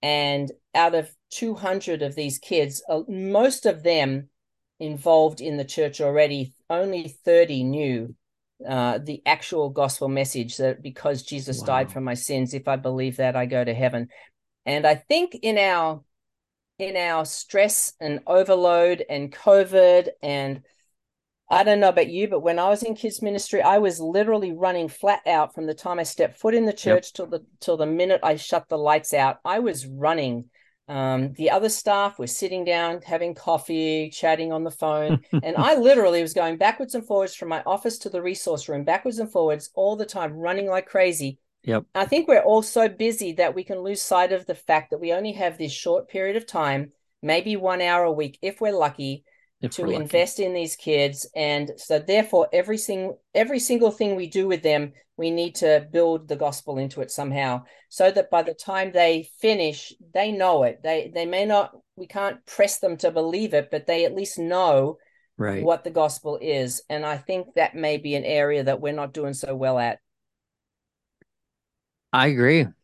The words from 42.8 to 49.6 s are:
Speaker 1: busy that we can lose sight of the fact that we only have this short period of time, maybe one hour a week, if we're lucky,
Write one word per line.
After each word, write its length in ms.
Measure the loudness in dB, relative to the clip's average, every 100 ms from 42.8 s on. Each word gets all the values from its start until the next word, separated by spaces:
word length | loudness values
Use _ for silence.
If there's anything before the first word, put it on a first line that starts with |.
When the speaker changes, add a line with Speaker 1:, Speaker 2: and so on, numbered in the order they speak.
| 0
Speaker 1:
busy 460 | 2 -2 -2 -6
that 200 | 0 0
we 120 | 0 -8
can 140 | -8
lose 220 | -6 -6
sight 300 | 0 2 2
of 140 | 0 -4
the 100 | -10
fact 360 | 0 0 0
that 80 | -6
we 120 | -2
only 220 | -2 -2
have 240 | -4 -4 -4
this 160 | -8
short 340 | -6 -2 -2 -2
period 300 | -4 -2 -4
of 100 | -4
time, 440 | -2 -2 -2 -4 _ _ _
maybe 360 | 0 0 0 -2
one 240 | -2 0
hour 240 | 2 2 2
a 60 |
week, 280 | 0 -4 -6
if 200 | -8 -4
we're 160 | -2 0
lucky, 480 | 0 -2 -8 -8 _ _ _ _